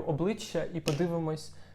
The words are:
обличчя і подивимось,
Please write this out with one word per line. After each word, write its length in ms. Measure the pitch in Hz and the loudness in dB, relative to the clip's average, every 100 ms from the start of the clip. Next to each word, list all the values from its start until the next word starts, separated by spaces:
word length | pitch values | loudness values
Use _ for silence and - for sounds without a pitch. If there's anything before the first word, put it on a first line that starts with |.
| 165 | 4
обличчя 580 | 147 180 220 - 170 160 | 2 2 0 -2 -2 0
і 80 | 170 | 0
подивимось, 720 | 160 147 175 170 160 156 - - - | 2 4 4 2 0 -2 -6 -12 -14